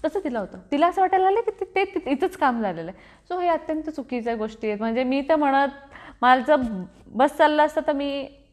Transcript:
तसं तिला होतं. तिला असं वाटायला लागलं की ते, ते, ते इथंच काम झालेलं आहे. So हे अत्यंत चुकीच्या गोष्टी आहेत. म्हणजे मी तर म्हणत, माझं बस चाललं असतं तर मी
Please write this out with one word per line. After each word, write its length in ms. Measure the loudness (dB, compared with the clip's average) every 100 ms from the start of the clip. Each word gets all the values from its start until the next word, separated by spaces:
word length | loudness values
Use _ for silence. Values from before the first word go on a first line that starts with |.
तसं 160 | -4 -4
तिला 160 | -4 -6
होतं. 180 | -8 -12 -4
तिला 140 | 2 2
असं 140 | 2
वाटायला 300 | 2 4 4
लागलं 200 | 2 -2
की 140 | -6
ते, 200 | -6 -2
ते, 140 | -2 -4
ते 120 | -2
इथंच 260 | -2 -2 0
काम 260 | 0 0
झालेलं 280 | -4 -4 -10
आहे. 440 | -14 -20 -20 _
So 80 | -2
हे 60 | 0
अत्यंत 420 | 0 -2 -6 -6
चुकीच्या 440 | -10 -6 -6 -4
गोष्टी 340 | -4 -6 -6 -6
आहेत. 120 | -4
म्हणजे 240 | -2 -2
मी 180 | 0 -2 2
तर 80 | 2
म्हणत, 320 | 4 2 0 -4 -20 -20 -20 0
माझं 340 | 4 4 4 2 2 -6 -10 -16 -10
बस 300 | 0 0 4
चाललं 300 | 4 4 2
असतं 140 | 2 -2
तर 60 |
मी 360 | -2 -4 -6 -10 -16 _